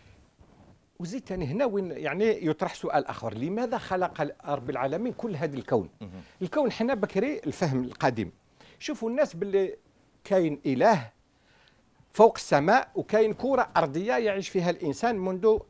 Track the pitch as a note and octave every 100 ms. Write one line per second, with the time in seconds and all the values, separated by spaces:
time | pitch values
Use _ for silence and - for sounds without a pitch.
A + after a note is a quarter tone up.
0 | - - _ _ - - - - _ -
1 | F3 A#3+ - F#3 C#3+ F#3 C4+ G3+ F#3 C3
2 | D3 E3 A3+ - D#3+ D3+ F3+ - E3 D3
3 | - - A#2 A2 D3+ G#3+ B3 A#3 - F#3
4 | F3 - D3 - D#3 C#3+ A#2+ B2 C3+ D#3+
5 | A#3+ - A#3 D3+ D#3 C3+ - A#2+ E2 -
6 | G2+ F#2 - - F#3 D4+ C4 - A#3 B3
7 | F#3+ F#3+ B3+ D4+ D3+ - E3 C3 B2 -
8 | C#3+ A2 F2+ - _ _ - - - C4+
9 | A3+ B3+ D4 E3 G3+ G3 F#3 - _ _
10 | _ _ - F#3+ D#3+ C#3+ D#3 C3 G3+ F#3+
11 | A2+ _ _ _ _ _ _ _ _ _
12 | _ - A3+ - - D3 D#3 A#3+ - F#3
13 | - G#3+ A3 - B3 B3+ - E3+ D#3+ D3
14 | G#3 B3+ A3 G3 - F#3+ F3 E3 D#3 C#3
15 | A#3 G#3+ F#3 F#3 G#3+ A3 -